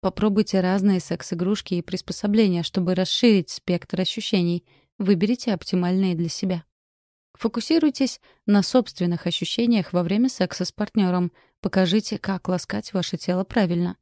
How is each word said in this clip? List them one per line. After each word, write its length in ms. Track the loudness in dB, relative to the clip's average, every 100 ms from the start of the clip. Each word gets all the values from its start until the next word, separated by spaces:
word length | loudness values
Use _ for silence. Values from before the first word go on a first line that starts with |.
Попробуйте 600 | -4 0 2 2 2 2
разные 360 | 2 2 2 2
секс-игрушки 760 | -2 -8 -6 -4 -2 -2 -2
и 80 | -6
приспособления, 800 | -4 -8 -8 -6 0 2 4 2
чтобы 320 | -2 -2 0
расширить 560 | 0 0 4 4 4 2
спектр 500 | -8 -4 -4 -2 -4
ощущений. 640 | -4 -4 -2 0 2 -2 _ _ _ _
Выберите 540 | 2 2 2 0 -2
оптимальные 600 | -4 -2 -2 0 2 0
для 160 | 0 -4
себя. 340 | -4 -4 -4 -8 _ _ _ _ _ _
Фокусируйтесь 880 | _ -4 -4 0 2 2 2 -2 -4 _ _ 2
на 160 | 2
собственных 640 | 4 2 0 -2 -2 -2 -4
ощущениях 680 | -4 -4 -2 2 2 2
во 100 | -2
время 280 | 0 2 0
секса 340 | 0 -2 -2
с 80 | -8
партнёром. 600 | -6 -4 0 2 2 -2 _ _ _
Покажите, 580 | -2 2 4 2 0 -8
как 300 | -4 -6 -2
ласкать 460 | -4 -4 -8 -4
ваше 240 | -4 -4 -6
тело 260 | -2 -2
правильно. 540 | 0 0 2 0 -2 -4